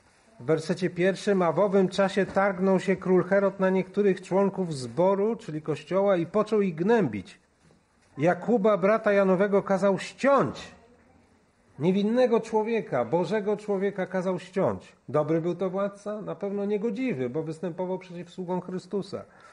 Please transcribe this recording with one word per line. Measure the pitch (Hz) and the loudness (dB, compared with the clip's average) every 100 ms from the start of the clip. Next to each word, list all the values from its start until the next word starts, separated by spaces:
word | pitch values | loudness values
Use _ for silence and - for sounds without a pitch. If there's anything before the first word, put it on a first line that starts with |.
| _ _ _ - | _ _ _ -8
w | 123 | -2
wersecie | 160 - 180 175 | 0 0 -2 -2
pierwszym: | 175 185 180 214 190 | 0 0 0 0 2
„A | 170 | 2
w | 151 | 2
owym | 202 196 185 | 2 4 2
czasie | 196 190 202 185 | 2 0 0 0
targnął | 196 202 185 190 185 | 2 0 2 2 2
się | - 185 | 2 0
król | 180 180 | 2 2
Herod | 175 202 196 190 | 4 2 2 2
na | 190 | 2
niektórych | 190 185 202 202 185 | 2 0 0 2 0
członków | - 190 196 190 175 139 | 0 2 2 0 -4 -6
zboru”, | 123 127 185 196 214 233 | -4 0 2 2 0 -4
czyli | - 151 | -8 -8
Kościoła, | 156 147 - 190 202 180 | -6 -6 -2 0 2 2
„i | 160 | 0
począł | 214 202 220 | 0 0 0
ich | 190 156 | 0 0
gnębić. | 190 233 147 104 - - _ _ _ _ _ _ _ 135 | 2 2 2 -2 -10 -18 _ _ _ _ _ _ _ -2
Jakuba, | 165 175 180 233 214 196 | 0 0 0 2 4 4
brata | 196 220 214 | 4 2 2
Janowego, | 202 190 180 202 196 | 4 4 4 2 2
kazał | - 190 196 185 | 2 2 2 0
ściąć”. | - - 262 269 135 - - - _ _ _ _ _ _ _ _ _ - | -4 -2 2 4 2 -4 -14 -20 _ _ _ _ _ _ _ _ _ -4
Niewinnego | 165 196 208 247 247 233 | 0 0 0 2 2 2
człowieka, | - 220 214 220 - 135 117 | 0 -2 -2 -4 -2 -2 0
Bożego | 165 165 214 202 208 | 0 0 -2 -2 -4
człowieka | 208 190 196 196 180 | -4 -2 -2 -4 -4
kazał | 185 185 180 | -4 -4 -4
ściąć. | - 190 139 95 - _ - | -4 -2 0 -2 -8 _ -2
Dobry | 147 147 165 | 0 2 0
był | 170 175 | -2 -2
to | 190 | -4
władca? | 190 202 202 208 214 | -2 -4 -6 -12 -10
Na | 165 160 | -10 -8
pewno | 196 202 202 | -6 -4 -2
niegodziwy, | 208 233 208 262 135 123 | -2 -2 -2 -4 -2 -4
bo | 151 | -4
występował | 156 156 180 180 180 185 | -6 -6 -8 -6 -6 -6
przeciw | 180 175 170 | -10 -16 -14
sługom | - 175 180 | -10 -6 -6
Chrystusa. | 180 180 - 202 - 104 - - - | -4 -10 -6 -8 -6 -10 -14 -20 -20